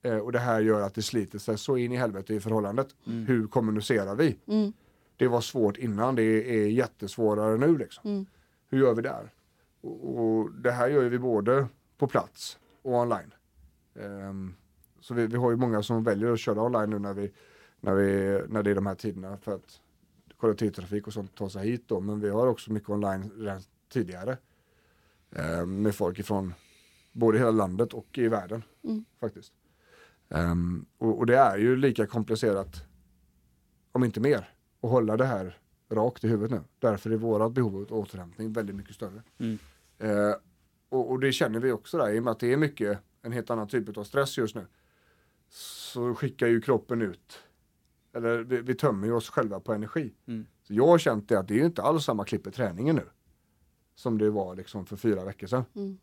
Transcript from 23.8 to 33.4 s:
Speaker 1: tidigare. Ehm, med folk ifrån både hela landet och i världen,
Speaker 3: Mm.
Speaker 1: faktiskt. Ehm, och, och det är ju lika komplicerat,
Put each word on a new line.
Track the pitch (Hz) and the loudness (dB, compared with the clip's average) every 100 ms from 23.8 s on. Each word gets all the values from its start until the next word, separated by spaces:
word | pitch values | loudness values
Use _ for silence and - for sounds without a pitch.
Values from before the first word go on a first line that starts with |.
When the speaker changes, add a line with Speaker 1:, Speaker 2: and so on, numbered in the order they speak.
| _ | _
Speaker 1:
tidigare. | 127 92 90 104 127 _ _ _ _ _ _ _ _ _ - | -4 -4 -6 -8 -8 _ _ _ _ _ _ _ _ _ -8
Ehm, | 78 82 87 95 | -4 -4 -4 0
med | 107 101 | 0 0
folk | 92 87 | -2 -4
ifrån | 101 101 95 87 _ _ _ _ _ | -4 -2 -2 -10 _ _ _ _ _
både | 117 113 107 | 2 4 6
hela | 120 | 4
landet | 110 95 92 117 | 4 2 0 -2
och | 120 - - | -4 -10 -2
i | 117 | 0
världen, | 110 90 113 110 _ | 0 -4 -12 -12 _
Speaker 3:
Mm. | - 220 - _ | -8 -8 -8 _
Speaker 1:
faktiskt. | 113 - - _ _ _ _ - - _ _ | -10 -10 -20 _ _ _ _ -20 -20 _ _
Ehm, | 78 85 87 87 90 - _ | -2 0 0 -2 -4 -10 _
och, | 117 110 | 0 2
och | 120 | 4
det | 123 | 6
är | 127 98 | 6 6
ju | 113 131 | 2 4
lika | 139 117 104 | 2 2 -2
komplicerat, | 117 104 110 117 98 98 - - _ _ _ _ _ | -2 -2 0 0 0 -4 -12 -18 _ _ _ _ _